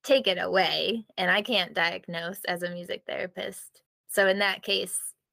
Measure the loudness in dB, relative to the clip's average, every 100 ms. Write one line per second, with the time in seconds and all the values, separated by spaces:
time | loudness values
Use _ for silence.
0 | 2 4 4 0 2 2 2 2 0 -2
1 | -6 -2 2 2 2 0 0 0 0 0
2 | -8 -8 -8 -6 -4 -4 -4 -6 -8 -8
3 | -6 -6 -6 -6 -8 -10 -16 -20 _ _
4 | -2 4 4 4 2 0 -2 -2 -2 -6
5 | -8 -12 _